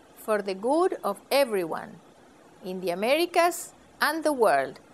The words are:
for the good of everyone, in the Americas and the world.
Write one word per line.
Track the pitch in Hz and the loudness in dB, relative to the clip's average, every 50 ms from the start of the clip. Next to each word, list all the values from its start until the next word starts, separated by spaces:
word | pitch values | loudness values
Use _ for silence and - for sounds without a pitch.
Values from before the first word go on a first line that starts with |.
| - - - | -20 -20 -20
for | - - - 214 202 | -12 -4 -2 -2 -2
the | 196 202 190 | -2 -4 -6
good | 190 202 247 285 330 359 381 349 - - | -4 0 0 2 4 2 2 0 -2 -6
of | 208 196 - - - | -6 -6 -6 -4 0
everyone, | 233 277 285 240 214 190 175 160 - - - - - - - - - - - - - - - - - - - | 2 2 2 2 0 -2 -2 -4 -6 -8 -10 -12 -16 -20 -20 -20 -20 -20 -20 -20 -20 -20 -20 -20 -20 -16 -12
in | 185 185 190 | -10 -8 -6
the | 180 180 | -4 -4
Americas | 175 180 208 240 277 311 349 349 - 359 330 349 339 - - - - - - - - - | -4 -2 0 2 2 2 2 0 2 2 2 2 2 -2 -10 -14 -18 -20 -20 -16 -6 -2
and | 240 277 302 330 302 | -2 -2 -2 0 0
the | 311 | 0
world. | 294 254 220 190 147 139 135 139 147 - - - | 2 4 4 4 4 2 0 -2 -6 -14 -20 -20